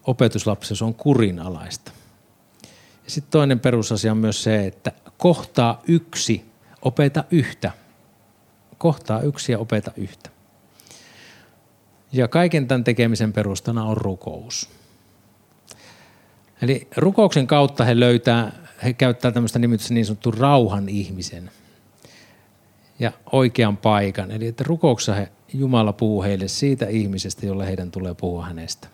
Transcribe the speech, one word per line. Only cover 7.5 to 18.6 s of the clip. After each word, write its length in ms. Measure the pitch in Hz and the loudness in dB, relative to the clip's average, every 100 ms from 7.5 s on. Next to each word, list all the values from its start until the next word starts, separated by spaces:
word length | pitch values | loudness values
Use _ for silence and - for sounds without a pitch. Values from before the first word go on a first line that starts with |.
| - 90 - _ _ _ _ _ _ _ _ _ - | -4 -8 -8 _ _ _ _ _ _ _ _ _ -2
Kohtaa 420 | 165 147 - 110 | 0 0 -4 -2
yksi 320 | 143 - - | -2 -4 -4
ja 60 | 110 | -4
opeta 320 | 113 107 - - | -2 -4 -4 -10
yhtä. 340 | 95 - - _ _ _ _ _ - - - - - - _ _ _ _ _ _ - | -12 -12 -20 _ _ _ _ _ -20 -20 -20 -20 -20 -20 _ _ _ _ _ _ -6
Ja 160 | 127 120 | -2 2
kaiken 400 | 165 175 160 127 | 2 2 2 0
tän 160 | 131 | 0
tekemisen 480 | 120 117 117 110 110 | 0 2 2 2 0
perustana 520 | 107 101 98 - 113 | 0 -2 -4 -4 -4
on 120 | 110 107 | -2 -2
rukous. 720 | 101 92 - - 120 - - - _ _ _ _ _ _ _ _ _ - - - _ _ _ _ _ - | -2 -6 -10 -12 -10 -10 -10 -16 _ _ _ _ _ _ _ _ _ -20 -20 -20 _ _ _ _ _ -6
Eli 260 | 123 131 - - | -2 -2 -4 0
rukouksen 500 | 175 196 196 151 123 | 2 4 4 4 4
kautta 380 | 147 139 - | 4 4 2
he 160 | 120 117 | 2 6
löytää, 520 | 123 120 123 117 107 - | 6 4 4 2 0 -8